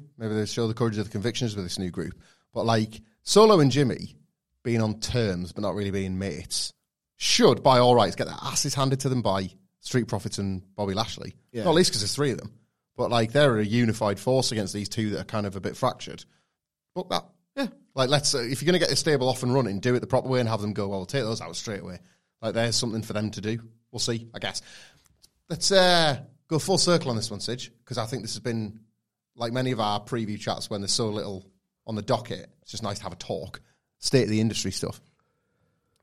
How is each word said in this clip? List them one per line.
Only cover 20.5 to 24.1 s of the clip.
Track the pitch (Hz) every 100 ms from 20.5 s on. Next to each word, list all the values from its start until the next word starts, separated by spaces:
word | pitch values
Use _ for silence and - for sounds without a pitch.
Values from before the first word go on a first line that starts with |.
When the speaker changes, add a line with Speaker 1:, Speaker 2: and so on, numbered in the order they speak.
| 110
Speaker 1:
them | 104
go, | 101 101
"Well, | 98
we'll | 92
take | 139
those | 110 113
out | 82 -
straight | - 101
away." | 92 87 _ _ _ -
Like, | 113
there's | 110 117 110
something | 120 110
for | 107
them | 110 107
to | 104
do. | 104 113 113 _ _
We'll | 120
see, | -